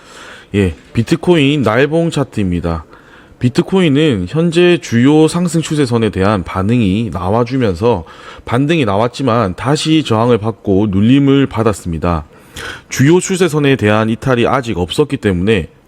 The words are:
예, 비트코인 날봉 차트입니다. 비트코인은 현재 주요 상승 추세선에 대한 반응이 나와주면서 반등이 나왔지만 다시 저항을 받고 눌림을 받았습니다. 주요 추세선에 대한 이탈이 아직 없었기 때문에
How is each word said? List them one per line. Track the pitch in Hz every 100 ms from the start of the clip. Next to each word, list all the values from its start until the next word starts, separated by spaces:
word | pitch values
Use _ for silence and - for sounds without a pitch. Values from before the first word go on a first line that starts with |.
| - - - - -
예, | 101 95 78 -
비트코인 | - 110 170 - 175 139 147
날봉 | 110 113 143 160 170
차트입니다. | 147 135 - 95 87 85 80 - - - - - -
비트코인은 | 120 123 175 190 175 135 160 104 92
현재 | 156 170 165 175 170
주요 | - 117 131 151 156
상승 | 170 175 160
추세선에 | 151 151 127 117 110
대한 | 92 98 104
반응이 | 82 92 98 123 101 101 117
나와주면서 | 78 90 110 120 135 113 85 117 104 80 - - -
반등이 | - 120 143 170
나왔지만 | 110 98 120 - 135 117 101 87
다시 | 117 151 156 160
저항을 | 143 110 120 117
받고 | 104 110 107 95 107
눌림을 | 95 110 139 139 139 135
받았습니다. | 104 110 101 90 80 87 82 78 - - - - - -
주요 | - 135 180
추세선에 | 180 185 180 151 143 135
대한 | 104 107 110
이탈이 | 117 135 123 95
아직 | 127 117 85
없었기 | 90 - 147 135
때문에 | 104 87 98 107 80 -